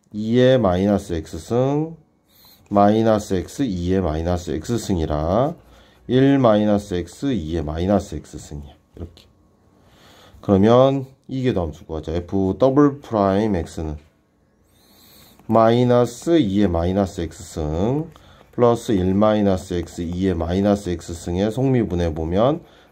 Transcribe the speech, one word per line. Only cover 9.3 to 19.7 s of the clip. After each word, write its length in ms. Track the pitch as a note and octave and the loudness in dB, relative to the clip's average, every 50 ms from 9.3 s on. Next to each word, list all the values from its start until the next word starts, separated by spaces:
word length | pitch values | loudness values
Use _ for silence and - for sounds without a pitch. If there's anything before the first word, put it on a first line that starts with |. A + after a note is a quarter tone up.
| _ _ _ _ _ _ _ _ _ _ _ _ _ _ _ - - _ - - - - | _ _ _ _ _ _ _ _ _ _ _ _ _ _ _ -20 -20 _ -20 -20 -20 -12
그러면 640 | - - G2+ F#2+ G2+ A2 A#2 B2 C3 C3+ C3+ C#3 C3 C3+ - _ _ - | -2 2 2 4 6 6 6 6 6 4 4 0 -4 -8 -14 _ _ -12
이계도 340 | C3 C3 B2+ B2+ G#2+ F#2+ | -8 -4 -2 -2 -2 -2
함수 240 | F2 D#2 D2+ - - | -2 -4 -6 -10 -14
구하자. 280 | - D#2+ D#2 D2+ - D#2 | -12 -12 -10 -8 -6 -6
F 420 | F2 F2 - - G2 F#2+ F#2+ F#2+ - | -6 -6 -4 -2 -2 0 -2 0 2
더블 420 | B2+ C3+ C3 C#3+ D3 C#3+ C3+ C3+ | 2 2 4 4 4 2 2 -2
프라임 540 | - - A#2 G#2+ G2 G2 F#2+ G2 A2 A2 G2 | -8 -4 -2 0 2 2 2 0 0 0 -2
X는 420 | E2+ D#2 D#2+ - - E2 D#2 D2+ D2 - _ _ _ _ _ _ _ _ _ _ _ _ _ _ _ _ _ _ _ _ _ _ - - - _ - _ - | -4 -4 -6 -8 -10 -8 -8 -8 -10 -14 _ _ _ _ _ _ _ _ _ _ _ _ _ _ _ _ _ _ _ _ _ _ -20 -20 -20 _ -16 _ 2
마이너스 920 | A2 A2+ A2+ A2+ A#2 A#2+ B2 B2 A#2+ A#2+ B2 A#2 - - - E3 E3+ E3 | 4 6 6 6 6 4 4 4 4 4 2 0 -2 -6 -2 0 2 2
이의 300 | B2+ G2 F#2+ G2+ G#2 F2+ | 2 2 2 2 2 2
마이너스 520 | F2 E2+ E2+ F2+ F#2+ G2+ G2 F#2 - - | 2 0 0 0 0 0 0 -2 -4 -6
X승 880 | E2+ D#2+ - - E2 - - E2 D#2 D2+ D#2 E2 F#2+ A#2 C3+ D3+ E3 E3+ - - - - - - - _ _ | -8 -8 -10 -14 -18 -12 -10 -8 -6 -4 -2 -2 -2 -2 -2 -4 -6 -8 -14 -20 -20 -20 -20 -20 -20 _ _
플러스 400 | - A#2+ A#2+ A#2 A#2 - - A2+ | 2 2 2 2 0 -2 -2 -2
일 200 | G2 F2+ F#2 F#2+ | 0 0 0 2
마이너스 580 | G2+ G#2+ G#2+ G#2+ G#2+ G#2 G2 F#2 F2+ F2 - | 2 2 2 2 2 2 0 0 -2 -4 -6